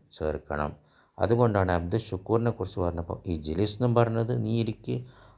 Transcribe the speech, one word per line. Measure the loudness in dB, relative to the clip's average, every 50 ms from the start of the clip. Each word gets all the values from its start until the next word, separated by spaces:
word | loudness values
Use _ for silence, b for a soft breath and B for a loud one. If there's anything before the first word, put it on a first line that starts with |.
| -16 _
ചേർക്കണം. | -8 -4 -4 -2 -2 -4 -6 -6 -4 -2 -2 -4 -4 -8 b b b b b b b b
അതുകൊണ്ടാണ് | 0 2 4 4 4 4 4 4 4 4
അബ്ദു | 2 2 0 0 -2 -4
ഷുക്കൂറിനെ | -4 -4 -6 -6 -2 0 0 2 2 0
കുറിച്ച് | -2 -2 -4 -6 -4 -2
പറഞ്ഞപ്പോൾ | -2 -2 -2 -2 -4 -6 -8 -8 -4
ഇജ്ലിസ് | -4 -4 -4 -4 -4 -2 0 0 0 0
എന്നും | 0 0 2 4
പറഞ്ഞത്, | 4 4 4 2 0 0 0 0 -2 -2
നീ | 0 0 0
ഇരിക്ക്. | 0 -2 -4 -6 -6 -6 -6 -6 -6 B B B B B B